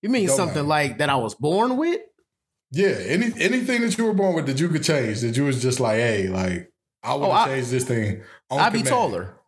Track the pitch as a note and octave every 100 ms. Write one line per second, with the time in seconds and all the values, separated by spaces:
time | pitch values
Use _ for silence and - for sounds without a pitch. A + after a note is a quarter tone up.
0 | G3+ B3+ F#3+ F3+ F3 D#3 D3 D3+ C#3+ A#2
1 | D3 C#3 A2 - D3 F#3 A#3+ B3+ E4 F4
2 | - _ _ _ _ _ _ C3 G3 A#2+
3 | F#2+ E3 A#3 - F3 B3+ B3 A#3+ A#3 F#3+
4 | A3+ F#3+ G3 E3 C#3 C3+ E3+ D#3 D3 D3+
5 | A#2 G#2+ A#2+ A#2+ C#3+ B2+ B2+ B2 A#2+ A2
6 | A#2 G#2+ F#2+ F#2 F#2 F2+ - _ _ _
7 | A#2 C#3 F#3+ F3+ A3 C3+ A#2+ B2+ B2 A#2+
8 | G#2+ F#2 - - _ C3+ G3+ A3+ - B3
9 | F3 F#2 F#2 -